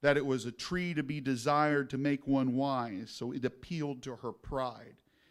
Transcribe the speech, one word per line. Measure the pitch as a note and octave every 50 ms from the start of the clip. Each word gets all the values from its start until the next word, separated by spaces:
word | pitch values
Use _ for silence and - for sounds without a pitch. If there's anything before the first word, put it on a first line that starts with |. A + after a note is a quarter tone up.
That | - C#3+ C#3+ D3
it | C3+
was | C#3 C3 B2+ G#2+
a | A#2+
tree | A2+ - - - F3 F3+ F3+ F3 F3
to | D3+ D3
be | C3 D3+ D3+
desired | C3+ C3+ C3+ A#2+ A2+ D3 D3 D3 D3+ D3+ D3 C#3+ C#3 B2
to | - C3
make | C#3 D3 C#3+ C#3 -
one | C3+ C#3 C3+ C3 B2+ A#2+
wise. | B2+ C#3 C#3 C3+ B2+ A#2+ A#2 G#2 F#2 A2+ G#2+
So | - - C3+ A#2+
it | C3+ C#3 A#2+
appealed | B2+ B2 - - - F3+ E3 D3+ C#3+ C#3 B2+ B2
to | C#3 B2
her | A2 - A#2+
pride. | G#2+ - - - D3+ C3+ C3 B2 A#2 A2 G#2 - - _ _ _ _ _ _ _